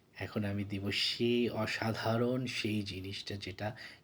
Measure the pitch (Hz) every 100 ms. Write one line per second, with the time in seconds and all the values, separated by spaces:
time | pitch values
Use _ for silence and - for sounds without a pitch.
0 | _ - 98 113 101 101 98 98 101 98
1 | - - 120 120 117 113 113 - 113 113
2 | 113 117 120 127 123 - 110 107 98 92
3 | 95 104 - 101 95 95 104 - - -